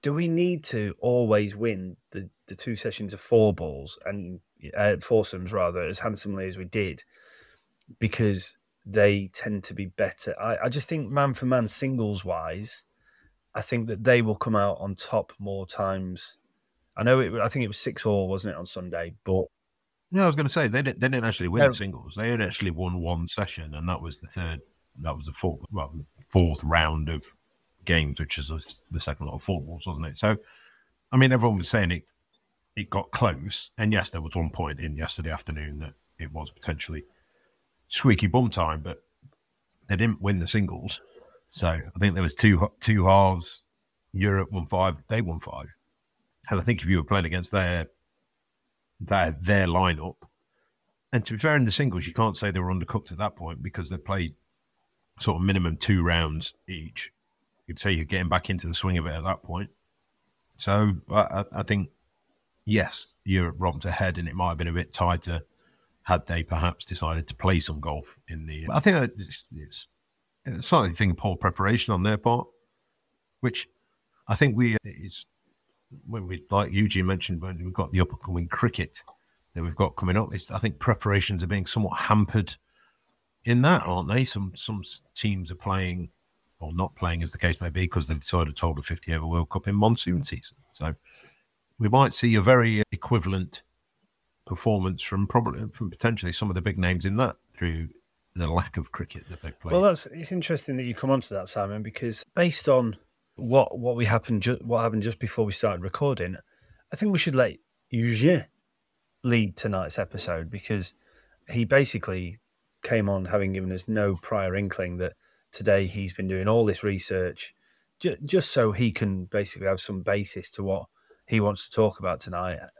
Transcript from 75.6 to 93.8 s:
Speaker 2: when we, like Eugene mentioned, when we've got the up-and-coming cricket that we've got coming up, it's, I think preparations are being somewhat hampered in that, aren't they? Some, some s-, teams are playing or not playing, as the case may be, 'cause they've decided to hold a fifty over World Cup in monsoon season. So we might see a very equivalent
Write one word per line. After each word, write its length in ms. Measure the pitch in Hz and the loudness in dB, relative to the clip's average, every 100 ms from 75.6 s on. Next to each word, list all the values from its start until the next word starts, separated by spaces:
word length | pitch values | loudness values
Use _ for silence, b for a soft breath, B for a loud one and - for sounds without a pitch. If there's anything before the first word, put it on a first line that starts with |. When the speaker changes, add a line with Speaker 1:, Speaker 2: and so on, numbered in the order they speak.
| _ _ _ - - | _ _ _ -20 -10
Speaker 2:
when 200 | 110 92 | -8 -6
we, 200 | 90 - | -8 0
like 220 | 98 101 | 0 2
Eugene 340 | 98 104 95 92 | 2 2 4 2
mentioned, 360 | 92 - 85 | 0 -2 -6
when 200 | 92 85 | -6 -8
we've 120 | 90 | -6
got 180 | 90 82 | -4 0
the 80 | 95 | 2
up-and-coming 480 | 85 - - 87 82 | 2 0 -4 -4 -2
cricket 560 | - 117 - 80 - - _ _ _ _ | 0 0 0 -6 -8 -20 _ _ _ _
that 100 | 85 | -6
we've 120 | 85 78 | -6 0
got 220 | 95 - | 0 0
coming 180 | 90 95 | 2 2
up, 180 | 107 | 0
it's, 160 | 98 - | -6 -6
I 100 | 101 | -2
think 200 | 110 - | -2 0
preparations 640 | - 110 104 98 92 92 | 0 2 2 2 2 -2
are 40 | 87 | 0
being 180 | 101 90 | -2 -2
somewhat 320 | 113 98 - | -2 0 -2
hampered 580 | - 107 101 110 92 - _ _ _ _ _ _ _ _ | 4 4 6 2 0 -8 _ _ _ _ _ _ _ _
in 180 | 117 120 | 2 4
that, 200 | 143 170 - | 6 4 2
aren't 220 | 90 82 | 0 2
they? 160 | 117 | 2
Some, 300 | 127 101 95 90 | 0 -2 -6 -8
some 280 | - 104 87 | -8 -8 -10
s-, 160 | - _ | -18 _
teams 380 | - 107 95 85 | -4 -2 -2 -6
are 40 | 92 | -8
playing 560 | 101 95 90 90 85 _ _ _ _ _ | -4 -2 -2 -4 -8 _ _ _ _ _
or 140 | 78 | -8
not 220 | 82 95 - | -2 -4 -2
playing, 260 | 87 85 | -2 -2
as 120 | 82 | -4
the 40 | - | 0
case 220 | 87 82 | 0 0
may 100 | 87 | -4
be, 160 | 78 90 | -2 0
'cause 220 | 90 71 | 0 0
they've 100 | 76 | -4
decided 380 | - 90 76 71 | 0 2 2 0
to 60 | 85 | -4
hold 140 | 73 | -2
a 20 | |
fifty 320 | - 82 - | -6 -8 -4
over 140 | 82 80 | -4 0
World 220 | 85 80 | 0 0
Cup 180 | 95 - | -4 0
in 80 | 101 | 4
monsoon 480 | 107 117 - 87 | 4 4 0 -2
season. 320 | 143 - - _ _ | -2 -8 -12 _ _
So 240 | - 76 71 b b b b b _ _ - | -6 -6 -6 b b b b b _ _ -2
we 120 | 107 | 4
might 240 | 127 135 | 6 6
see 200 | - 120 110 | 4 4 6
a 60 | |
very 400 | 98 127 113 107 104 | 8 8 6 2 0
equivalent 720 | 104 - 117 98 95 90 - _ _ | -4 0 0 2 -2 -4 -10 _ _